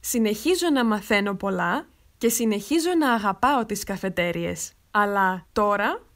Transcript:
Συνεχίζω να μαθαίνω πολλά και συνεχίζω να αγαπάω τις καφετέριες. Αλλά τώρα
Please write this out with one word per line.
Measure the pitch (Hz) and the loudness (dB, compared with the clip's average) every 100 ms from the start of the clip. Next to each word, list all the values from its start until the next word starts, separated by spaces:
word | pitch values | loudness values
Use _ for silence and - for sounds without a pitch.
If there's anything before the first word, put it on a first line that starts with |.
Συνεχίζω | - 247 220 214 302 359 349 | -4 0 0 0 0 0 2
να | 277 | 2
μαθαίνω | 233 214 202 208 202 | 2 0 0 0 2
πολλά | 196 196 190 175 220 - _ _ _ | -2 -4 -2 -2 -2 -6 _ _ _
και | 233 | -2
συνεχίζω | 233 226 208 208 330 330 349 | 0 0 -2 0 0 2 2
να | 294 | 2
αγαπάω | 233 208 190 254 285 220 | 2 0 0 2 2 0
τις | 202 | -6
καφετέριες. | - 196 190 180 175 170 170 175 - _ _ | -6 -6 -4 -2 -2 -2 -4 -6 -10 _ _
Αλλά | 208 208 202 190 185 - | 0 2 2 0 0 -6
τώρα | - 208 202 214 392 - | 0 0 2 0 -4 -10